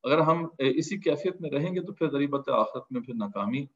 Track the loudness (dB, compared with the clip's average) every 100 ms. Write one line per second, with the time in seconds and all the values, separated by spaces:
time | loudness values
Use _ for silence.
0 | 4 4 4 2 0 0 2 2 0 0
1 | 0 2 0 -4 -4 -2 0 -2 -6 -4
2 | -2 0 0 -2 0 2 2 -2 -8 -8
3 | -6 -6 -6 -4 -2 -2 -6